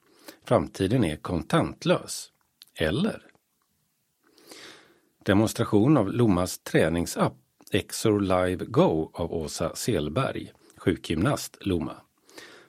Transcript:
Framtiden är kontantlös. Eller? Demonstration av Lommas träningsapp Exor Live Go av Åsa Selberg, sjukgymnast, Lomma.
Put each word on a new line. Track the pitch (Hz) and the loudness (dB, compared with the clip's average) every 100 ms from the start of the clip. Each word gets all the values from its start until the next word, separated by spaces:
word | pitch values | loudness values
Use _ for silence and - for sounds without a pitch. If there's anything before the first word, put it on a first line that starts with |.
| _ _ - - | _ _ -20 -12
Framtiden | - 113 76 - 92 127 | 0 2 2 -2 0 2
är | 87 78 | 0 -2
kontantlös. | - 85 - 165 - 104 160 170 - - - _ _ _ - - | -4 -4 0 0 0 -2 -2 -2 -2 -14 -14 _ _ _ -14 -4
Eller? | 78 110 208 - - _ _ _ _ _ _ _ _ _ _ _ - - - - _ _ _ _ - | -2 0 -2 -4 -14 _ _ _ _ _ _ _ _ _ _ _ -20 -20 -20 -20 _ _ _ _ 0
Demonstration | 98 110 - 113 104 123 151 | 2 2 0 2 4 4 4
av | 98 | 2
Lommas | 113 117 87 92 - | 2 2 2 0 -6
träningsapp | - 156 82 85 82 - 160 - _ _ - | -2 2 2 0 -2 0 -2 -2 _ _ -4
Exor | 101 - - 113 104 | -4 -2 -2 0 2
Live | 95 92 92 85 82 | 2 2 0 -2 -2
Go | - 175 80 78 | 2 2 2 -2
av | - 85 | -4 -6
Åsa | 82 73 - 82 - | -4 -6 -4 -6 -4
Selberg, | - 92 71 76 - - - - _ - | -2 -2 -2 -2 -2 -4 -10 -16 _ -6
sjukgymnast, | 98 82 - - 117 113 - - | -2 -2 -2 -2 0 -2 -6 -8
Lomma. | 101 87 - - _ _ _ - - - | -4 -2 -4 -10 _ _ _ -20 -20 -20